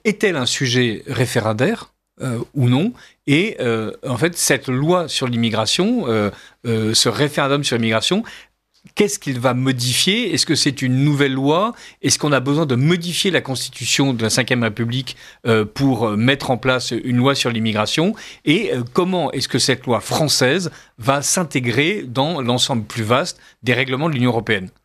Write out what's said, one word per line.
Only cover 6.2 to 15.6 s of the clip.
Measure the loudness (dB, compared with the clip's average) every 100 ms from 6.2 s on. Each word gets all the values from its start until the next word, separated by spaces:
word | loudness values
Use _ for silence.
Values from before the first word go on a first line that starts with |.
| 0 -4 -20 _ -4
euh, | 0 0
ce | 2 0
référendum | 0 0 0 0 0
sur | 0 0
l'immigration, | 2 0 0 -2 -4 -16 -20 _ _ _ -14
qu'est-ce | 0 0 0
qu'il | -6 -2
va | 0
modifier ? | 2 0 0 0 0 2 2 0
Est-ce | 0 0
que |
c'est | 2 0 0
une | 0 2
nouvelle | 2 4 2
loi ? | 2 2 2 0 -4 -20 -6
Est-ce | -2 0
qu'on | 2
a | 2
besoin | 2 0 2
de | 2
modifier | 2 2 -2 -2 0
la | 0
constitution | -2 -8 -8 -8 -2 0 2
de | 2
la | 0
Cinquième | 0 0 0
République, | 0 -2 -4 -4 -6 -14 -20 -8
euh, | 0 2